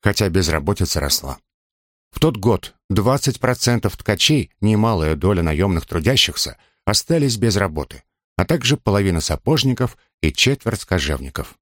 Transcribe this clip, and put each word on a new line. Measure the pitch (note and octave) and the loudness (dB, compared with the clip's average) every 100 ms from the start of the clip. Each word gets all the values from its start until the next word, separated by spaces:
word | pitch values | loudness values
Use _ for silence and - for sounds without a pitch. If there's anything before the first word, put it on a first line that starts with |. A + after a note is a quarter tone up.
хотя | - G2+ G2+ | 0 0 0
безработица | E2+ E2 D#2+ D2+ G2+ F#2 - | 0 0 0 -2 -2 -2 -2
росла. | C#2 - C2+ C2+ _ _ _ _ _ _ _ | -2 -4 -6 -14 _ _ _ _ _ _ _
В | - | -2
тот | D#3 A2+ | 0 2
год | G2+ G#2 - _ _ | 0 0 -2 _ _
двадцать | G2+ G#2 C#3 - - | 0 2 0 0 -2
процентов | B2+ B2 - A#2+ G#2 - | -2 0 0 0 -2 -6
ткачей, | - G2+ - D3+ - _ | -4 0 2 2 0 _
немалая | G#2 G#2+ A2+ G#2 D#2 D#2 | 2 2 2 2 0 2
доля | F2+ G2 | 2 2
наемных | E2 D2+ G2 E2+ - | 2 2 2 0 -2
трудящихся, | E2+ E2+ C3 - - - - _ _ - | -2 0 2 0 -2 -8 -8 _ _ -2
остались | G#2+ - E3 C#3+ A2+ | -2 0 0 0 0
без | A#2 G2 | 0 2
работы, | G2 D2+ C#2 - _ _ _ - | 0 -2 -8 -12 _ _ _ -4
а | F#2 | 0
также | D#3+ B2 C#3+ | 0 0 0
половина | - G2+ G2 E2+ | 2 2 2 0
сапожников | - D#2 - D#3 C3+ B2 B2 - _ _ | -2 -4 0 0 2 0 -2 -4 _ _
и | D#2 | -4
четверть | - - - - - - | 0 0 0 -4 -6 -2
кожевников. | F#2 C#2+ C#2 C2+ - - - | -2 0 -4 -6 -10 -12 -14